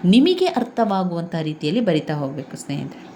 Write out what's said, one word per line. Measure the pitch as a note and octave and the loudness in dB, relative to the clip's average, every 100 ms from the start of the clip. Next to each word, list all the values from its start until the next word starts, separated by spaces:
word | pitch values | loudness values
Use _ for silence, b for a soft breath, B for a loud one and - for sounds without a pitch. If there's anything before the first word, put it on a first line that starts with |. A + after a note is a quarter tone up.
| F3+ | 6
ನಿಮಗೆ | A3+ D#4+ F4+ F#4 | 6 6 4 2
ಅರ್ಥವಾಗುವಂಥ | B3+ A#3 - G#3+ F#3+ F3+ E3+ E3+ E3+ | 0 -4 -2 0 0 -2 -4 -4 -4
ರೀತಿಯಲ್ಲಿ | D#3 D3+ D3+ G#3 | -4 -2 -2 0
ಬರಿತಾ | A3 D#3 D3+ | 2 0 0
ಹೋಗ್ಬೇಕು | D3+ C#3 C3+ C3+ - | -4 -4 -6 -12 -14
ಸ್ನೇಹಿತರೆ. | - C#3+ C#3 - - | -8 -8 -8 -12 -20